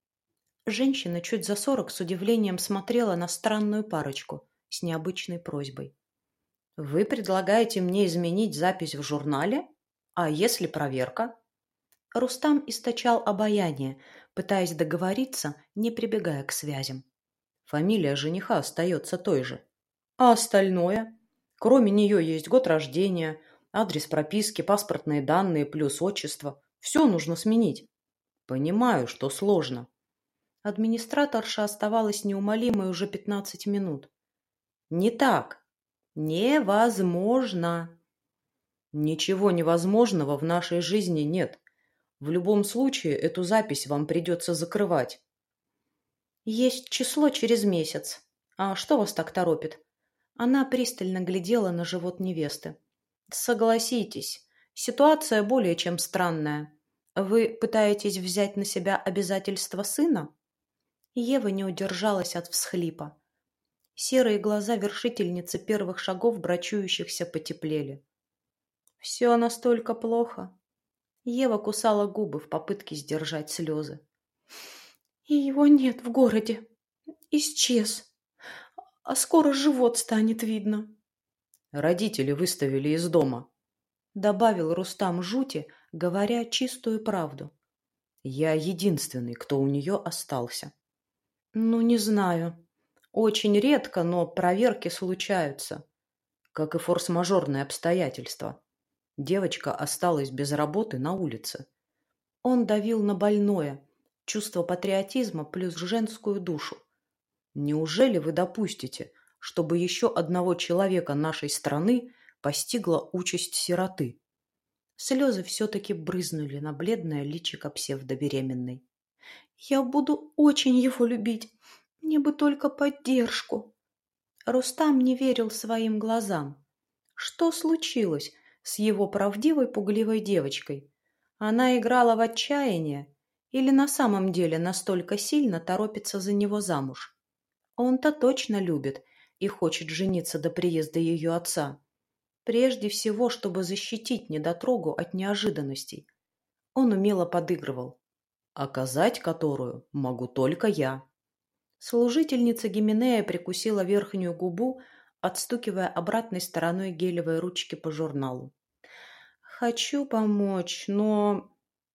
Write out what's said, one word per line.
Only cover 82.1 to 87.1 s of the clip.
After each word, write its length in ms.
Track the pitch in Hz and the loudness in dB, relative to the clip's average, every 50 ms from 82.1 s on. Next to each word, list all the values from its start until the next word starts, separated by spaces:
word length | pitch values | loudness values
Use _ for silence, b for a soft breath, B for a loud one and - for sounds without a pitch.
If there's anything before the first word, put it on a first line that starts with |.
| 214 - 135 139 | -2 -2 -2 0
выставили 580 | 143 143 180 170 - - 143 135 135 135 139 147 | 0 0 -2 -2 -2 -2 -2 0 0 0 0 0
из 200 | 151 160 170 175 | 0 0 0 2
дома», 400 | 160 170 143 135 127 120 131 - _ _ _ _ _ _ _ _ _ _ _ _ - 202 | 4 4 4 4 0 -4 -8 -12 _ _ _ _ _ _ _ _ _ _ _ _ -8 -2
добавил 560 | 190 208 208 190 233 226 214 180 160 156 170 | 0 2 2 4 4 4 4 2 0 0 0
Рустам 480 | 175 190 185 - - 208 185 175 175 | -2 -4 -4 -4 -4 -2 -2 -2 -2
жути, 460 | 180 180 214 262 262 269 - 156 147 B B B B B | -4 -2 -2 -2 -2 -4 -4 -8 -10 B B B B B
говоря 520 | - 160 180 175 170 196 202 208 240 233 233 | -8 -4 -2 -2 0 0 0 0 0 -2 -2
чистую 600 | 233 - - 262 247 - - - 233 220 220 220 | -2 -4 -2 -2 -4 -4 -6 -4 -4 -4 -2 -2
правду. 480 | 220 | -2